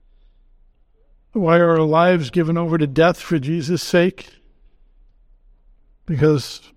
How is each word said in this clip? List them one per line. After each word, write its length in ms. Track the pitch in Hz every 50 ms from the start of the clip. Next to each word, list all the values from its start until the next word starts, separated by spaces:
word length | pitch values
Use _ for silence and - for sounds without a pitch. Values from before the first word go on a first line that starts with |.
| _ _ _ _ _ _ _ _ _ _ _ _ _ _ _ _ _ _ _ _ _ _ _ _ _ _
why 280 | - 226 190 160 165 170
are 180 | 175 170 165 160
our 80 | 160
lives 460 | 156 151 160 170 180 185 175 151 123
given 260 | - 180 165 156 170 170
over 220 | 170 165 160 165
to 80 | 156 143
death 320 | 131 143 160 175 175 -
for 180 | - - 175 156
Jesus' 460 | 127 139 165 170 147 139 175 151 -
sake? 440 | - - 175 170 185 - - - - _ _ _ _ _ _ _ _ _ _ _ _ _ _ _ _ _ _ _ _ _ _ _ _ _ _ _ _ _ _ _ _ _ _ _ -
Because 640 | 170 135 147 156 151 139 - - - - _ - _